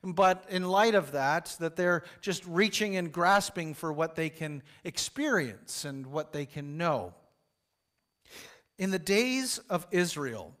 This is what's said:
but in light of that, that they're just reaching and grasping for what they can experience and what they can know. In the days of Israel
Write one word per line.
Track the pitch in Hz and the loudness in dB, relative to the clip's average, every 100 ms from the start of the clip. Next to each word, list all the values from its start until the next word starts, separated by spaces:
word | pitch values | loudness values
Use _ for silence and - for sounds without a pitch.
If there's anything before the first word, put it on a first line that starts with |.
but | 190 175 185 185 - | -4 4 4 4 -2
in | 185 | -2
light | 185 190 226 | 2 4 6
of | 208 143 | 4 2
that, | 143 135 160 170 - | 0 2 2 -2 -6
that | 165 165 | -4 0
they're | 180 170 - - | 2 2 0 -10
just | - 175 180 | -6 -6 -2
reaching | 170 214 - 208 190 | 0 2 2 -2 -2
and | 170 | -4
grasping | 160 175 202 - - 160 | 0 4 4 2 -6 -8
for | 147 165 | -6 -6
what | 151 160 160 | -2 -2 -2
they | 160 | -6
can | 160 156 147 - - | -4 -8 -8 -14 -14
experience | 170 - - - 302 220 131 98 - - | -10 -6 -6 -4 0 0 0 -8 -12 -10
and | 147 135 131 | -8 -10 -8
what | 147 147 | -6 -6
they | 147 139 | -8 -8
can | 151 143 151 | -10 -10 -2
know. | 170 135 90 90 _ _ _ _ _ _ _ _ _ _ _ - - - _ - | 0 0 -4 -14 _ _ _ _ _ _ _ _ _ _ _ -20 -20 -20 _ -4
In | 190 | -2
the | 190 | -2
days | 165 202 254 254 262 - - | 2 2 4 0 -2 -6 -2
of | 175 - | -4 0
Israel | 180 175 151 139 110 82 - | 0 2 0 -6 -6 -12 -18